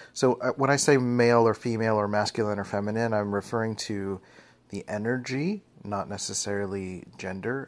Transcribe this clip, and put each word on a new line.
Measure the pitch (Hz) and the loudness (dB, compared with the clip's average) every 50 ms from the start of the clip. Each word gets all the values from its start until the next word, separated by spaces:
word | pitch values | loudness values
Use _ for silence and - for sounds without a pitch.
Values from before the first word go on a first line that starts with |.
| - - _ | -20 -16 _
So, | - 135 127 120 | 2 4 4 4
uh, | - - 127 | 4 0 -2
when | - 135 135 135 | 0 0 2 2
I | 143 | 4
say | 135 - 151 143 131 | 4 6 4 4 4
male | 123 120 123 120 117 120 120 117 117 113 | 4 2 4 4 6 6 8 8 6 6
or | 104 | 4
female | - - 120 113 110 113 110 110 | 2 -2 -4 -2 0 0 2 2
or | 107 104 101 | 2 2 2
masculine | 104 104 104 - - 117 107 104 104 101 | 2 0 0 0 0 -2 0 0 0 -2
or | 101 | -4
feminine, | - - 101 101 107 107 113 117 113 110 | -2 -2 -2 -2 -2 -2 0 0 0 0
I'm | 104 104 101 101 | 0 0 0 -2
referring | 101 - - 120 113 113 110 107 - | -2 -2 -2 -2 -2 -2 -2 -4 -6
to | - - 104 101 98 98 98 90 - - - - - - _ _ _ _ | -6 -6 -6 -4 -4 -4 -6 -8 -10 -18 -20 -20 -20 -20 _ _ _ _
the | 98 98 - - | -12 -12 -8 -6
energy, | 107 104 107 117 131 127 123 127 131 135 151 185 214 202 _ _ _ - - | -6 -4 -2 -2 -2 -2 -4 -6 -4 -4 -2 -4 -4 -6 _ _ _ -16 -8
not | 101 104 98 87 - | -6 -4 -4 -4 -6
necessarily | 101 92 - - 98 - - 101 101 101 101 95 101 98 95 92 92 - - - - - | -8 -8 -8 -6 -6 -6 -4 -2 -2 -2 -2 -2 -4 -6 -6 -6 -8 -10 -12 -16 -16 -10
gender | 95 92 92 95 95 113 127 135 135 | -10 -8 -8 -6 -4 -4 -4 -4 -6